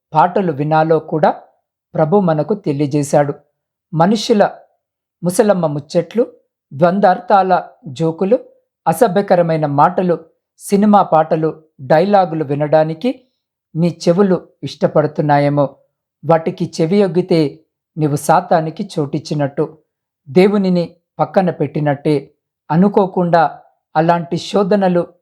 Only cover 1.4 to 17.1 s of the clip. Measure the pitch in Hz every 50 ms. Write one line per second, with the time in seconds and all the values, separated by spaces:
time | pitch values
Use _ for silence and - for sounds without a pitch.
1.4 | - _ _ _ _ _ _ _ _ _ - 160 160 151 190 208 190 165 156 151
2.4 | 147 - 226 - - 165 139 139 151 139 147 147 139 - - 147 147 143 139 -
3.4 | _ _ _ _ _ _ _ _ _ _ 175 156 165 196 226 208 - - 233 202
4.4 | 185 - - - _ _ _ _ _ _ _ _ _ _ _ _ 170 175 175 -
5.4 | 220 208 190 180 165 151 147 147 - - - 175 165 - - 220 277 - - _
6.4 | _ _ _ _ _ _ 147 131 175 170 185 202 202 185 185 180 - - 214 196
7.4 | 190 185 180 160 - - - _ - 147 127 120 165 165 165 165 190 190 247 -
8.4 | - - _ _ _ _ _ _ _ - 170 - 247 214 175 202 202 196 190 175
9.4 | 170 165 160 156 151 143 143 143 151 180 180 196 185 175 165 - - _ _ _
10.4 | _ _ _ _ - - 208 196 208 208 208 196 175 - 160 156 160 160 175 160
11.4 | 160 156 - - _ _ _ - 135 127 160 156 180 202 202 196 185 160 160 156
12.4 | 151 131 143 143 151 147 160 156 156 160 160 160 - 247 269 - _ _ _ _
13.4 | _ _ _ _ _ _ - 156 175 170 165 - - 180 170 196 208 190 180 156
14.4 | - - _ _ 147 - - - - 170 - 165 147 147 151 - 156 147 143 147
15.4 | 143 143 143 147 139 131 - _ _ _ _ _ _ _ _ _ - 143 165 160
16.4 | 160 180 175 - 175 - - - 165 160 202 208 202 185